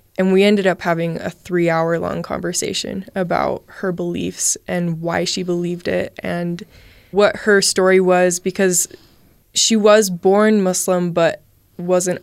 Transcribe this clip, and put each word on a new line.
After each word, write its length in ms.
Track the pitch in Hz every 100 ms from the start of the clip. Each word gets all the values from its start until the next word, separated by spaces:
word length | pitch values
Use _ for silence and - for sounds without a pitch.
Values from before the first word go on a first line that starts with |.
| _ -
and 160 | 190
we 100 | 190
ended 240 | 202 208 190
up 140 | 180
having 380 | 175 165 165 165
a 100 | -
three-hour-long 920 | - - 180 170 165 165 165 175 170
conversation 840 | 170 - 175 185 - - - 190 185
about 480 | 196 180 170 - - _
her 260 | - 190
beliefs 640 | 175 175 175 175 - - - -
and 360 | 180 175 165
why 220 | 165 175
she 180 | 175 -
believed 460 | 180 175 175 175 180
it 300 | 180 190 -
and 400 | 185 175 175 175 - - - - -
what 260 | 185 202 -
her 260 | 214 202
story 380 | 202 - 185 190
was, 400 | 185 180 180 175
because 480 | 185 185 190 175 - - _ _ _ _ _
she 220 | - - 220
was 340 | 208 214 196
born 520 | 175 190 202 214 214
Muslim 500 | 185 180 - 180 175
but 300 | 170 165 - _ _ _ -
wasn't 400 | 175 180 180 180